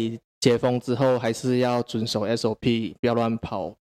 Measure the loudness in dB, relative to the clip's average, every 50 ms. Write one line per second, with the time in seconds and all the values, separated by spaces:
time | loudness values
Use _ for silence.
0 | -2 -4 -6 -8 _ _ _ 2 4 4 4 4 2 2 0 0 -2 -2 0 2
1 | 2 2 2 2 0 -2 -4 -2 -2 0 2 2 2 2 2 0 -2 -2 -4 -4
2 | -4 -2 -2 -2 -2 -2 -2 0 -2 -2 -2 -2 0 0 0 0 -2 -4 -6 _
3 | -2 0 0 2 0 0 -2 -4 -6 -6 -6 -6 -6 -8 -10 _